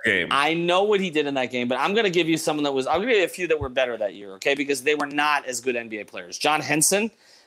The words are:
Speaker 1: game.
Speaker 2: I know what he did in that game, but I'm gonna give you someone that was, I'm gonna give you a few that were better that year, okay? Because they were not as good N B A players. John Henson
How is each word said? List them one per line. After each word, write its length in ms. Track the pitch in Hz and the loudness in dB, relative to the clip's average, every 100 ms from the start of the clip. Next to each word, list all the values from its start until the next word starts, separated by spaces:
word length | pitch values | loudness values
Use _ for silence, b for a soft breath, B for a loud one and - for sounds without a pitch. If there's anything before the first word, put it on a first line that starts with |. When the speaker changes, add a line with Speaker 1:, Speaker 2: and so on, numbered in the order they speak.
Speaker 1:
game. 240 | 110 95 80 | 2 2 2
Speaker 2:
I 220 | 135 151 | 2 2
know 300 | 165 175 180 | 2 2 2
what 160 | 208 202 | 4 2
he 100 | 190 | 2
did 180 | 151 143 | 0 0
in 60 | 135 | -2
that 140 | 123 | -2
game, 160 | 123 120 | -2 -2
but 100 | 127 | 0
I'm 140 | 160 | 2
gonna 160 | 214 208 | 2 2
give 180 | 175 160 | 2 2
you 100 | 156 | 0
someone 260 | 165 151 143 | 0 0 0
that 80 | |
was, 140 | 135 135 | 0 0
I'm 120 | 160 | 0
gonna 120 | 247 | 2
give 80 | 214 | 2
you 60 | 165 | 2
a 40 | |
few 180 | - 170 | -2 -2
that 120 | 156 | -2
were 100 | 135 | 0
better 260 | 127 123 110 | 0 0 -2
that 160 | 101 | -4
year, 180 | 98 101 | -6 -14
okay? 200 | 95 147 | -4 -2
Because 300 | 143 143 135 | 0 0 -2
they 120 | 139 151 | 0 0
were 100 | 143 | 0
not 380 | 147 147 143 131 | 0 0 0 -2
as 160 | 120 | -6
good 140 | 127 120 | -4 -4
N 120 | 113 | -6
B 120 | 110 | -10
A 60 | 101 | -10
players. 320 | 101 87 - | -14 -12 -4
John 240 | 147 156 | 0 0
Henson 480 | 135 156 - 196 220 b b b | 0 0 2 2 -2 b b b